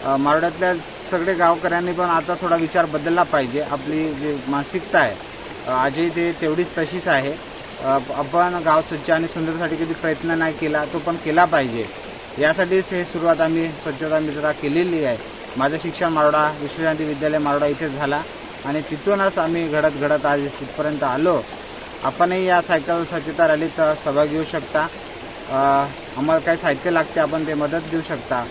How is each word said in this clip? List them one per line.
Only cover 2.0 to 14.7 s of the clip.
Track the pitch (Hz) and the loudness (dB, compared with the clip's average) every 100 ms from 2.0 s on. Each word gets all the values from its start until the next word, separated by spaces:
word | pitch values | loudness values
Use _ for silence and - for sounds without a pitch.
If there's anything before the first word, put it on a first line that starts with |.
आता | 180 165 156 | 2 2 0
थोडा | 175 180 170 | -2 2 2
विचार | 160 175 | 4 2
बदलला | 165 156 151 175 | 2 0 2 2
पाहिजे. | 170 151 127 135 | 4 2 0 -2
आपली | 147 143 135 156 156 | -2 -4 -2 -2 -2
जी | 139 151 143 127 | -2 -4 -4 -2
मानसिकता | 143 139 180 - 175 | -2 -2 -6 0 2
आहे, | 127 92 - - - - - | 2 0 -12 -14 -12 -10 -2
अ, | |
आजही | 127 135 143 170 | 2 2 2 0
ते | 165 170 165 | 0 -2 0
तेवढीच | 160 160 175 - | 0 0 -2 -2
तशीच | 156 180 175 | -4 -2 2
आहे. | 139 139 160 - - - - | 2 0 -6 -12 -14 -14 -6
अ, | 135 135 123 | 0 0 0
आपण | 127 143 175 180 175 | -4 0 2 2 2
गाव | 160 156 | 4 4
स्वच्छ | 156 160 156 | 2 -6 0
आणि | 160 165 | 0 0
सुंदरसाठी | 170 160 165 165 165 | -2 -4 -2 -2 -2
कधी | 165 | -2
प्रयत्न | 160 165 156 165 | -2 -2 -2 -2
नाही | 165 160 151 | 0 0 0
केला, | 156 151 | 0 0
तो | 147 170 | -2 -4
पण | 160 170 | -2 -2
केला | 156 156 | 0 4
पाहिजे, | 175 160 131 117 107 - - - - - | 4 4 2 -2 -6 -8 -12 -14 -12 0
यासाठीच | 151 160 175 190 185 | 2 2 2 2 0
हे | 180 | -4
सुरुवात | 175 170 165 165 | -4 0 0 2
आम्ही | 160 165 165 | 2 2 -2
स्वच्छता | 147 160 135 156 156 | -4 -8 -6 0 0
मित्रा | 156 147 151 | 0 -2 -2
केलेली | 147 147 | -2 0